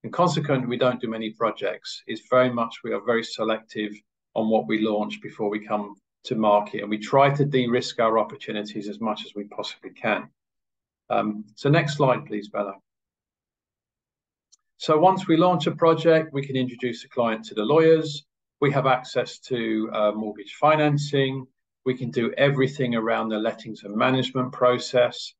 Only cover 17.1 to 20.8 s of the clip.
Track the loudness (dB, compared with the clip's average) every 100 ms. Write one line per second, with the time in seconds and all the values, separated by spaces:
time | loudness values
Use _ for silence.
17.1 | -2 -2 -2 -6 -4 2 6 6 6 2
18.1 | -8 _ _ _ _ 0 2 2 0 0
19.1 | -4 -4 -8 -8 -4 -2 -2 -2 0 0
20.1 | 0 -6 -10 -16 0 2 4